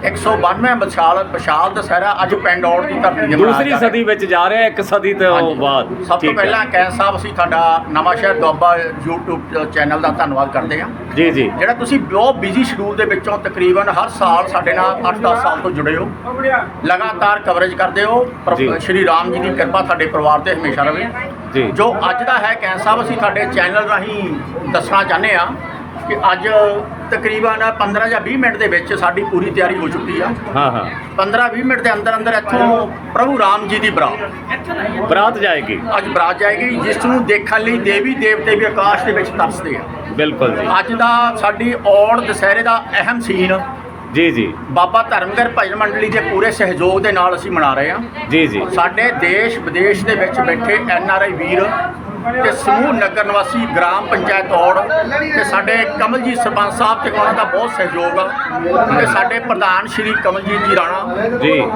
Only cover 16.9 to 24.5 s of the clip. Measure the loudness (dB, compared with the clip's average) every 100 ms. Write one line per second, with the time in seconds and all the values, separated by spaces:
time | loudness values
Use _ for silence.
16.9 | 0 0 0 2 2 0 0 0 0 -2
17.9 | 0 2 2 0 -2 -2 0 0 0 0
18.9 | 2 4 2 2 -2 -4 -2 0 0 0
19.9 | 0 0 0 2 2 2 -2 -2 0 0
20.9 | 0 -6 -6 -10 -10 -4 -2 0 2 0
21.9 | 2 -2 -2 0 0 0 -2 -2 -2 0
22.9 | 0 0 0 0 0 -2 0 2 0 0
23.9 | -2 -2 -6 -4 -6 -8